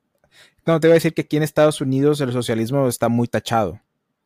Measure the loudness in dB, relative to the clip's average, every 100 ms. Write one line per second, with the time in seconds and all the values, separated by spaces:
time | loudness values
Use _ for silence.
0 | _ _ _ _ _ _ -2 2 4 4
1 | 2 -4 -4 -2 -2 2 2 2 -2 0
2 | 2 0 -2 -4 -4 -2 -2 -2 -2 0
3 | -2 0 -2 -4 -2 -2 -2 -6 _ _
4 | _ _